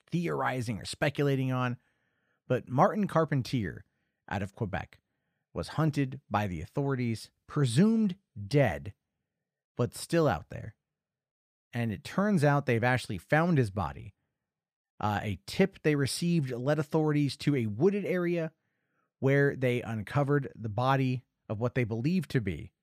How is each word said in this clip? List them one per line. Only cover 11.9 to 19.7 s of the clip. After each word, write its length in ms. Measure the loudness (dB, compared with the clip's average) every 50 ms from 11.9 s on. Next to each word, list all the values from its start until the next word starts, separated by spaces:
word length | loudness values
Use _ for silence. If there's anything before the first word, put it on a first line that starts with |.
it 140 | -4 -6 -8
turns 400 | -4 -2 0 2 2 4 4 4
out 200 | 4 4 2 2
they've 180 | 2 2 2 2
actually 340 | 2 2 0 -2 -4 -8 -8
found 400 | -2 0 2 2 4 4 4 4
his 120 | 2 2
body. 440 | 0 -4 -4 -4 -6 -10 -14 -18 -20 _ _ _ _ _ _ _ _ _ _ _ _ _ _ _ _ -4
Uh, 200 | -2 0 0 0 0
a 160 | 0 -2 -4 _
tip 360 | -4 0 2 2 2 0 0
they 140 | 0 2 2
received 560 | 2 2 0 -2 -2 0 2 2 2 2 0
led 260 | -2 -4 -2 0 0 0
authorities 600 | 0 0 0 2 2 2 2 2 2 0 -2 -2
to 180 | 0 0 0
a 120 | 2 0 -2
wooded 360 | 0 2 2 2 2 0 0
area 480 | -2 -2 -2 0 -2 -2 -2 -2 -4 -8 _ _ _ _ _ _ _ _ _ _ _ _ _
where 360 | 2 4 4 6 4 4 2
they 260 | 0 0 0